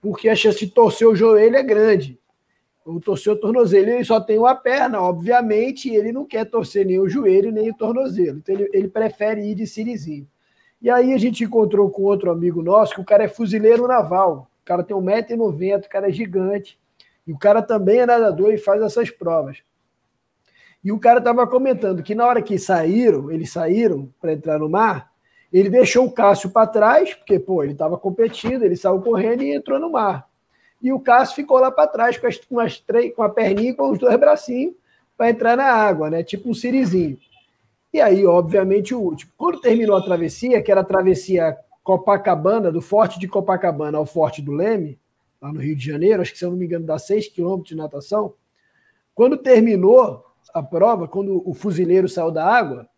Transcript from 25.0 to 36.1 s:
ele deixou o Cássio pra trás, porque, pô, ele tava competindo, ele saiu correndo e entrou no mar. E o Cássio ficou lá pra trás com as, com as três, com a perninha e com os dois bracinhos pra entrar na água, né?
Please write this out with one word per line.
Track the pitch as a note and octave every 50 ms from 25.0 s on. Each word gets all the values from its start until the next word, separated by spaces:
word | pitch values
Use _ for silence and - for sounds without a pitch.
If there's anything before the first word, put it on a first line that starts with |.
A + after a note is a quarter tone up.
| - _ _ _ _ _ _ _ _ _
ele | - F3+ G3+ G3+
deixou | F#3+ B3 B3+ - - A#3+ B3+
o | B3+
Cássio | B3 - A3 G3+ G3+ G3+ - G3
pra | - A#3 A3
trás, | A3 A3 G#3+ G#3+ A3 B3 D#4 F#4 - -
porque, | _ _ - G#3 F3+
pô, | - - F#3 E3+ C#3+
ele | C#3+ C#3+
tava | C#3+ D#3 D#3 F3 F3
competindo, | - G3 F#3 F#3+ A3+ A3 A3+ - - A3 B3+ C4 A#3
ele | F#3 F3 F3
saiu | - G3 F#3 F#3+
correndo | F#3 A#3 A#3 G3+ G3 A3 A#3 B3 C4+
e | C#4 C#4+
entrou | C#4+ D4 - C4+ C#4
no | D#4 E4+
mar. | D#4+ B3+ A3 G3+ F3 C3 - _ _ _ _ _ _ _ _ _ _ _
E | A#3 B3+ C4+
o | C4
Cássio | C4+ - A#3+ B3 C4 B3 -
ficou | - C#4+ C#4+ C4+ B3+
lá | C4 C4
pra | C4 - D4+ D4+
trás | - A3+ A#3 A#3+ A#3+ -
com | - A#3+
as, | - -
com | - _ B3+ A#3+
as | A3+ G#3+ - -
três, | _ _ A3 A#3 A#3+ B3 -
com | -
a | A3+ G#3
perninha | G#3+ - A3+ F#3+ G3 G3+ A3 B3
e | B3+
com | - C#4 C4+
os | C4+ -
dois | B3+ B3 A#3 B3
bracinhos | C#4+ D4 D4+ D4+ - B3+ B3 B3 C4+ F4+ F4 _ _ _ _ _ _ _ _ _
pra | A3+ A#3
entrar | A#3 A3+ A#3 A3+ A#3+ B3
na | C#4
água, | C#4 B3 A3 G#3+ G#3 F#3 D#3 D#3
né? | D3+